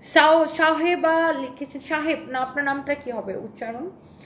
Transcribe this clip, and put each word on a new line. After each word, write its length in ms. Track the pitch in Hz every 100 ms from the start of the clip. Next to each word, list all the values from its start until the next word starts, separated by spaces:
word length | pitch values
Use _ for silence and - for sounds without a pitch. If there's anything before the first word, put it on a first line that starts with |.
সাও-, 440 | - 330 302 320 311
সাহেবা 680 | - 320 311 339 349 320 330 330
লিখেছেন, 480 | 294 262 - 285 285
সাহেব 400 | - 311 302 311 -
না, 100 | 254
আপনার 260 | 254 277
নামটা 280 | 285 277 277
কি 160 | 285 254
হবে 200 | 233 202 185
উচ্চারণ? 480 | 220 - 226 233 330 - - -